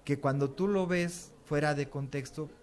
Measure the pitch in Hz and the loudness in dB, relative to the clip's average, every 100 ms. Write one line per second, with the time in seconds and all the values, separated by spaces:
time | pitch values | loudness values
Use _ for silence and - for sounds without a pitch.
0 | - 143 139 139 139 139 196 196 180 175 | -2 0 2 2 0 2 2 2 2 2
1 | 170 175 - - - 147 151 143 139 143 | 0 -4 -12 -18 -2 2 2 2 -2 -4
2 | 135 143 127 - 151 - | -4 -6 -6 -8 -10 -12